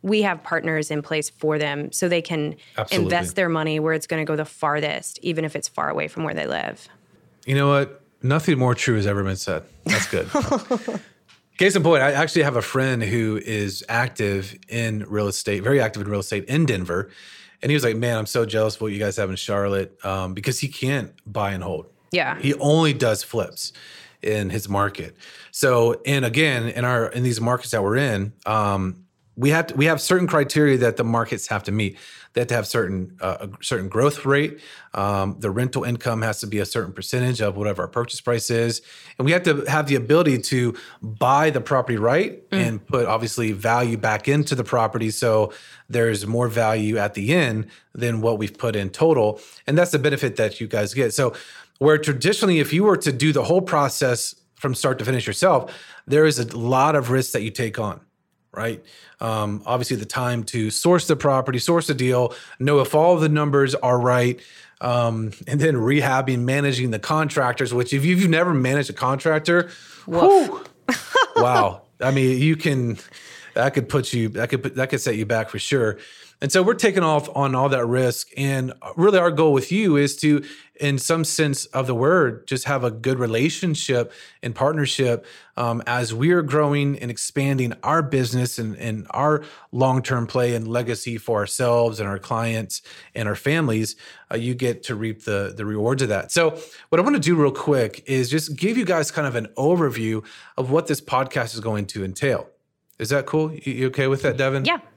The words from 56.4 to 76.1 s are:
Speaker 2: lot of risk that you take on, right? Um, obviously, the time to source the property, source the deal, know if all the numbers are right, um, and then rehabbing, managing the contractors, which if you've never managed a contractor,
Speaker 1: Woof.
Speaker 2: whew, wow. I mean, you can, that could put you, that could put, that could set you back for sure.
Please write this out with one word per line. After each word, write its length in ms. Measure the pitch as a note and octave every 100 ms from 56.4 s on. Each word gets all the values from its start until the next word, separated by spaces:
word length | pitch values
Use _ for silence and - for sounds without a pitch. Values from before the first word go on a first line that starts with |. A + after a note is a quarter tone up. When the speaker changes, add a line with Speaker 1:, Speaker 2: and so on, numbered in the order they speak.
| A2+ A#2
Speaker 2:
lot 380 | A#2 C3 C#3+ D3+
of 140 | A#2+
risk 220 | C3 B2
that 100 | B2+
you 80 | G#2+
take 280 | G#2 A#2 G2+
on, 220 | G#2 F2+ _ _ _ _ _
right? 320 | - A2+ G2+ - - - _
Um, 420 | A2+ A2 G#2 G#2 -
obviously, 300 | B2 A#2+ B2
the 80 |
time 380 | A2 - B2 A#2+
to 260 | G#2+ A#2+ A2
source 360 | - E3+ F3+ -
the 80 | D3
property, 420 | C#3+ C3 C3 B2+
source 260 | - E3+ D#3
the 80 |
deal, 400 | C3+ B2+ B2+ A#2+ - - -
know 220 | C3 D3
if 120 | C3
all 220 | D3+ E3 F3
the 120 | D#3
numbers 460 | D3+ D3 C#3 C3+ B2+
are 220 | B2+ B2
right, 400 | B2 B2 B2 B2 - - - _
um, 500 | B2 B2 A#2 A2 A2 - -
and 140 | C#3+
then 140 | D#3+
rehabbing, 680 | C3 A2+ D3 C#3 C3 B2+ B2
managing 500 | B2 C#3 C#3+ B2 B2+
the 80 | A2
contractors, 720 | - D#3 D#3 - B2+ A#2+ B2+
which 200 | B2 B2
if 120 | C#3
you've 240 | D3+ F3+ F#3+
never 240 | D#3+ F3+
managed 380 | D3+ B2+ C#3+ C3+
a 40 |
contractor, 760 | G2 B2+ C3+ D#3+ D#3 D#3 F3 F3 - - - -
Speaker 1:
Woof. 160 | E3+
Speaker 2:
whew, 420 | F4+ G4 B3+ - - _ - B3 - C5+ B4+ A#4
wow. 460 | B2 A#2+ G#2 F#2 _ _
I 100 | B2+
mean, 300 | C#3 B2+ B2+
you 160 | D3+ D#3
can, 420 | E3 C3+ A#2 G#2+ - - - - -
that 200 | - C3
could 140 | - A#2
put 240 | D3 B2
you, 160 | A#2+ A2+
that 200 | G#2+ A#2+
could 120 | C3
put, 120 | B2+
that 160 | C3 C3
could 100 | C#3+
set 140 | - G#2+
you 100 | G#2
back 220 | A2+ G#2+
for 100 | G#2
sure. 380 | - C#3 A2 G#2+ -